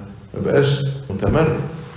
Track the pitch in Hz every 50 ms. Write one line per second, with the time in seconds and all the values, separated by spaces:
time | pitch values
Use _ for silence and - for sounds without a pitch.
0 | - - - - - - - 98 - 92 - 139 - 135 139 - - - - -
1 | - - 98 98 104 - - 156 160 160 - - - - - - - - -